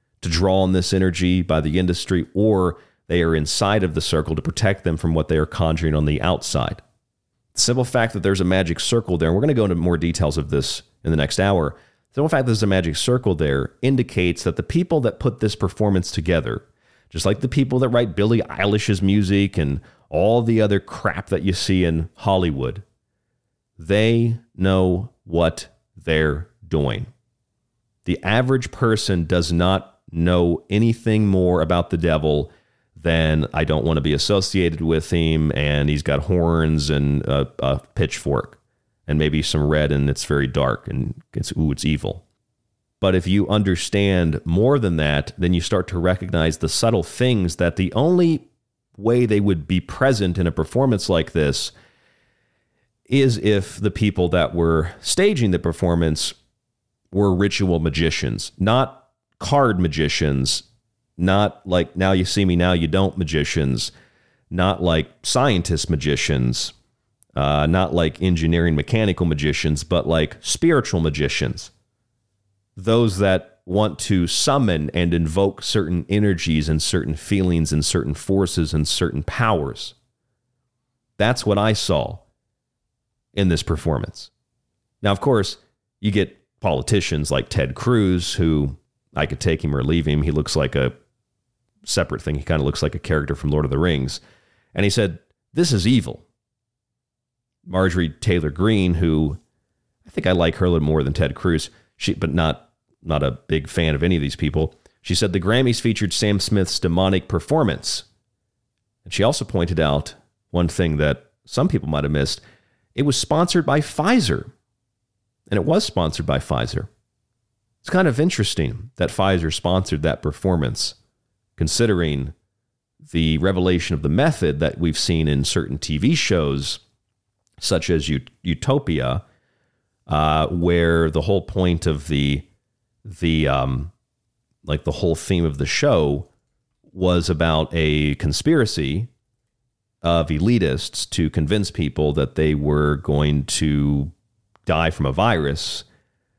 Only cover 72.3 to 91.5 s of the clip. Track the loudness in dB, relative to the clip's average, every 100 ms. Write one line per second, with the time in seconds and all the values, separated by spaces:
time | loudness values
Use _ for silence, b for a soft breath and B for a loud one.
72.3 | _ _ _ _ -8 2 4 2 2 2
73.3 | 2 -2 _ -4 0 0 -2 0 0 2
74.3 | 0 0 2 2 0 -2 0 0 0 0
75.3 | 0 0 -2 -4 -2 0 -4 -2 0 0
76.3 | 0 0 0 0 0 0 -2 -2 -6 -2
77.3 | 0 2 2 0 0 0 -2 -2 -6 -2
78.3 | 0 0 0 -2 0 -2 -2 -2 -4 -6
79.3 | -2 0 0 -2 -8 -14 -18 _ _ _
80.3 | _ _ _ _ _ _ _ _ -2 0
81.3 | 0 0 2 2 0 0 0 -2 -10 _
82.3 | _ _ _ _ _ _ _ _ _ _
83.3 | 0 2 2 0 -2 0 -2 -4 -12 -20
84.3 | _ _ _ _ _ _ -6 -4 0 2
85.3 | 2 0 -6 _ _ _ -4 -2 0 -2
86.3 | -6 _ _ -2 -2 0 0 0 -2 -2
87.3 | -2 -2 -2 -2 -2 0 2 2 0 -2
88.3 | 0 2 2 0 -6 _ _ _ -4 -4
89.3 | -2 -2 0 -2 -2 0 0 2 0 0
90.3 | 0 -2 -2 -2 0 -2 -4 _ _ _
91.3 | _ _